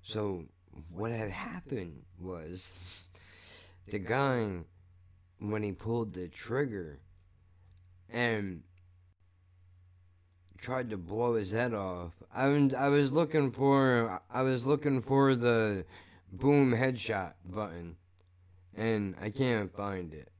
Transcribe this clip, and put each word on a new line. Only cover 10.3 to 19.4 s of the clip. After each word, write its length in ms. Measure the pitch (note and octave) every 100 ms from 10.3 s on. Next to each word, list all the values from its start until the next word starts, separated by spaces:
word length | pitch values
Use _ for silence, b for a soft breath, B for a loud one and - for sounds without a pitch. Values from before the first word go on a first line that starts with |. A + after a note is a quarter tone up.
| _ _ -
tried 320 | - C3 B2
to 60 | G#2
blow 380 | E2+ G#2+ A#2+
his 160 | A#2 G2
head 240 | G#2+ B2
off, 380 | A2 F#2+ F2+ F2 - -
I, 140 | - C3+ C#3+ C#3 C3
I 120 | C#3
was 240 | C#3+ C#3
looking 380 | C#3+ D#3 D#3 C#3
for, 680 | A#2 C#3 C#3 C3+ B2 A2+ F#2 _
I 120 | B2
was 240 | C3 B2+ B2
looking 360 | C#3+ D3 C3
for 320 | A2 C3+ C#3
the 500 | C3 A#2+ A#2 A2 G2 F2+ B B B -
boom 420 | F2+ C#3 C#3+ C3+
headshot 640 | A#2 C3 B2 - G#2 F2 -
button, 520 | F2+ G2 G#2 E2+ E2+ E2 _ _ _ _ _ - - -
and 400 | A2 A2 G2+ F#2
I 100 | G#2+
can't 440 | G#2